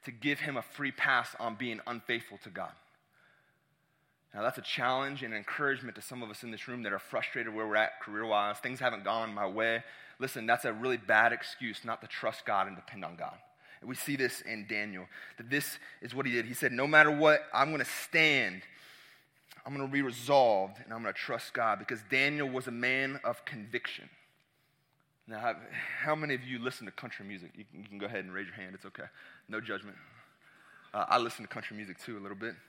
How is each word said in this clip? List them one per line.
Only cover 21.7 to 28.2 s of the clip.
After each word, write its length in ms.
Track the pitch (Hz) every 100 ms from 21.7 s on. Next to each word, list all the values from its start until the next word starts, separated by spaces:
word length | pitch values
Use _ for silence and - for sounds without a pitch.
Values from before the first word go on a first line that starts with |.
| 104
because 220 | 107 117 107
Daniel 380 | 131 139 147 139
was 180 | 127 127
a 40 |
man 480 | 117 123 131 135 139
of 220 | - 120 -
conviction. 640 | 127 104 120 - - - - _ _ _ _ _ _ _ _ _ _ -
Now, 120 | 110
how, 160 | 117 110 110 - - -
how 140 | 147 156
many 180 | 151
of 100 | 131
you 160 | 127 127
listen 280 | 120 - 104
to 40 |
country 340 | - 123 - 98
music? 260 | 98 85 -
You 80 |
can, 180 | 104 78
you 60 | 104
can 100 | 101
go 60 | 101
ahead 200 | 104